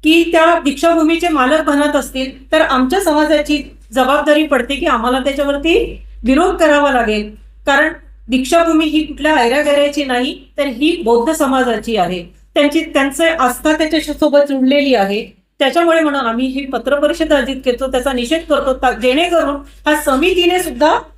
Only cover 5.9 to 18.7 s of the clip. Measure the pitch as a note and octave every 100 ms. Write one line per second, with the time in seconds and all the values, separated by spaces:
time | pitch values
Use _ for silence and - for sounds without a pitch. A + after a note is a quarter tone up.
5.9 | - - - A3+ C4+ F#4 F4 D#4 D4 C#4+
6.9 | B3+ A3+ G#3+ G#3+ G#3+ - - - C#4 D#4
7.9 | E4 - - - B3+ C4 E4+ E4 D#4 D#4
8.9 | D#4 D4+ C#4 D4 D4+ A#3 C4+ D4 C#4+ C#4+
9.9 | D4 C4+ B3 C4+ F4+ - - C#4 A3+ D4+
10.9 | F4 A3 A#3 A3+ D#4+ C#4 C4 B3 G#3+ A3+
11.9 | G#3+ F3 F3+ F3 - _ D#4 C#4+ D#4 D#4
12.9 | C#4+ C#4 C4+ E4 D#4+ B3+ A#3+ D#4 D#4 D#4
13.9 | D#4+ D4+ C#4+ D4+ C#4+ C#4+ C4+ C4 C#4+ C#4+
14.9 | A#3 G3 G3+ A#3 _ _ _ C4+ D4+ E4+
15.9 | E4 D#4 C#4 A#3 A#3 C4 C4+ C#4 B3 C4
16.9 | C#4+ D4 E4+ D#4 D4 B3+ C4 C4 A#3+ C4+
17.9 | C4 C4 B3 A#3+ D#4+ D#4+ C#4+ C#4